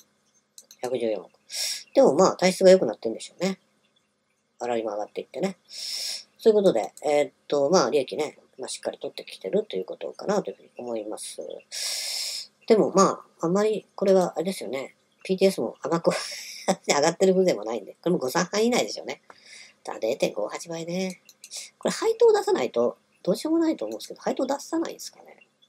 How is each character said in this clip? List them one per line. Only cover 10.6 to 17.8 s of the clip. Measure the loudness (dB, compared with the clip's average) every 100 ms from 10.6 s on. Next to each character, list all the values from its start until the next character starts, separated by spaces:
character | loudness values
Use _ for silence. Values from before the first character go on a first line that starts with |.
に | -16 -14
思 | -8 -8
い | -8
ま | -10
す。 | -12 -14 -14 -14 -14 -10 -8 -6 -6 -8 -8 -10 -14 _ 2
で | 4
も | 4 4
ま | 4 2 -8 _
あ、 | -2
あ |
ん |
ま | 0
り | 0 -2 -8 -4
こ | 4
れ |
は | 4 4 -2
あ |
れ | -6
で |
す | -6
よ | -8
ね。 | -8 -8 _ _ _
ピ | -4 2
ー |
テ | 2
ィ |
ー |
エ |
ス | 2
も | -6 -6
甘 | -4 -2
く | 0 -2 -4 -12 -14
<laughs> | -8 -4 -2 0
上 | 2
が | 2
っ | 4
て | 4
る |
分 | 4 4
で |
も | 0
な | -2
い | -6